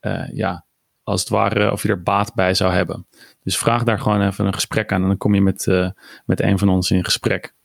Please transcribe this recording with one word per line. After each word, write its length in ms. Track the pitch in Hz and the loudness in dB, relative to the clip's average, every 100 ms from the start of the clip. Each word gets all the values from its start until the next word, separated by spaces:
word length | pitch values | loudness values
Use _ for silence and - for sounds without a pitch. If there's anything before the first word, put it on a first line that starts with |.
eh, 280 | - 95 90 | -4 -4 -6
ja, 320 | - 98 87 _ _ _ _ | -4 -4 -4 _ _ _ _
als 180 | - 98 | -4 -4
het 80 | - | -2
ware, 440 | 107 107 101 104 | 0 0 2 0
of 100 | 101 | 0
je 60 | - | -2
er 140 | 98 | -2
baat 320 | 90 101 101 | 0 0 0
bij 200 | - 92 | 0 0
zou 180 | 92 95 | 2 0
hebben. 340 | 90 90 - - _ - _ | 0 -2 -6 -12 _ -20 _
Dus 160 | - - | -8 -4
vraag 260 | - 117 | 0 0
daar 140 | 117 107 | 0 0
gewoon 240 | - 104 | 2 2
even 240 | 101 95 101 | 2 0 -2
een 80 | |
gesprek 380 | 95 - - 110 | -2 -4 -4 -2
aan 100 | 95 | 0
en 60 | 95 | 2
dan 80 | 98 | 2
kom 180 | 104 | 2
je 80 | 101 | 4
met, 240 | 98 95 - | 2 0 0
eh, 220 | 92 92 95 - - - | 2 0 -4 -20 -20 -4
met 140 | 98 | 0
een 180 | 98 98 | 2 2
van 100 | 98 | 2
ons 220 | 92 90 | 2 2
in 140 | 95 | 0
gesprek. 500 | 90 - - 98 - _ | 0 -2 -2 -4 -6 _